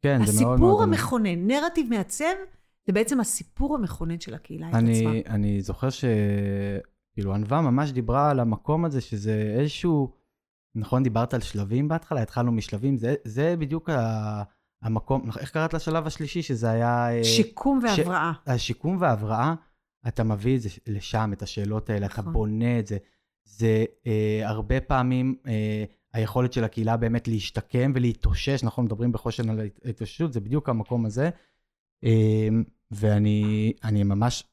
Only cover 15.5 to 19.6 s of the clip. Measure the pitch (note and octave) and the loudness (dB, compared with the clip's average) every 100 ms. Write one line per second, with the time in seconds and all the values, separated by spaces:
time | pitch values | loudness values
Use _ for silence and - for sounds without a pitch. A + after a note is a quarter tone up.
15.5 | D#3+ D#3+ D#3+ D#3+ D#3+ D#3 - D3 F3 E3 | -2 -2 -2 -2 -2 -4 -6 -6 -6 -4
16.5 | B2 A#2 A2+ A#2 A#2+ A#2+ A#2 A2+ A2+ A3 | -2 0 2 2 2 0 0 2 2 2
17.5 | - C#4 C#4 A#3+ F#3+ F3 F3+ E3 D#3 - | 0 0 2 2 0 0 0 -2 -4 -2
18.5 | B2 - A#2 D#3 F#3 F3 A2 G#2 A2 C3+ | -2 -2 -4 -2 0 0 0 0 0 0
19.5 | E3 | -2